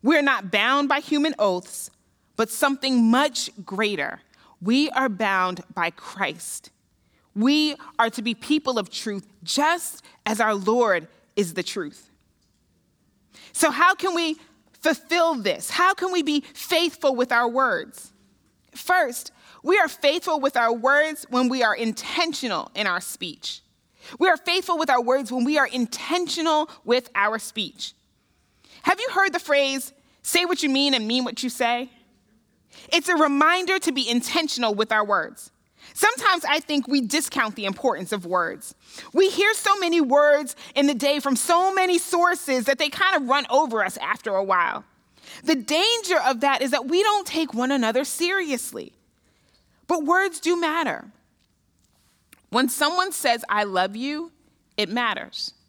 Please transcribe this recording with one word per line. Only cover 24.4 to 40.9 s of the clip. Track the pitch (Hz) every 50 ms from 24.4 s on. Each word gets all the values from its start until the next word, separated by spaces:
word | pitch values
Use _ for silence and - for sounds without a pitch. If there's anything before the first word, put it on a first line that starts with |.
| - - 349 370 359 - 349 320
with | 320 -
our | 262 247
words | 240 233 254 269 277 214
when | 247 254 240
we | 269 302 302
are | 269 -
intentional | - 254 240 220 - - - - 302 370 359 311 - 339 320 330 311 302 302 311 - - _
with | - 240 254 247 - _
our | - 202 214 220 220
speech. | - - - 226 208 151 - - - - - _ _ _ _ _ _ _ _ _ _ _ _ _ _ _ - - -
Have | - 370 392
you | 453 508
heard | 440 381 392 392 294
the | 349
phrase, | - - 294 285 277 269 269 269 254 - _ _ _ _ _ _ _
"Say | - - 349 359
what | 349 359 277 -
you | 294
mean | 269 269 277 285 269
and | 247 214 214
mean | 233 254 254
what | 247 240 - -
you | 254
say"? | 240 - 247 233 240 240 254 262 _ _ _ _ _ _ _ _ _ _ _ _ _ _ _ _ _ - - - -
It's | 339 294 -
a | 359
reminder | 311 311 294 277 277 302 311 349 370 370 349 381 370
to | - 339
be | 269 269 254 214
intentional | 240 247 240 - - 320 330 294 - - 240 226 208
with | 202 220 214
our | 220 214 208
words. | 208 208 185 156 - - - - - _ _ _ _ _ _ - - -
Sometimes | - - 427 466 508 466 453 508 415 -
I | - 285 311
think | - - 302 285 247 -
we | 277 285
discount | 254 202 262 302 294 - - 277 240 220 208
the | - 208
importance | 196 196 - - 262 214 - 190 -
of | - 202 175
words. | 170 180 180 170 165 95 - - - - _ _ - - - - - -
We | 302 381 381
hear | 370 - 392 415 440
so | 427 - - 392 415
many | 370 339 330 339
words | 311 254 254 285 294 294 294 294 302 247 - - - - -
in | 254 285
the | 285